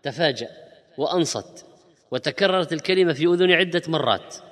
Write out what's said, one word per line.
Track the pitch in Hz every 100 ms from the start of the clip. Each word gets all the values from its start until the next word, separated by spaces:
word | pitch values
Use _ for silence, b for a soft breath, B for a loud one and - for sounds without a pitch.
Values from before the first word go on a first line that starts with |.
تفاجأ | 143 127 165 117 113 - - - _ -
وأنصت، | 147 180 160 110 - - - - _ _ _
وتكررت | 127 151 - 190 185 160
الكلمة | 160 - 185 175
في | 131 165
أذنه | 175 180 175
عدة | 185 175 160
مرات. | 160 131 101 - - -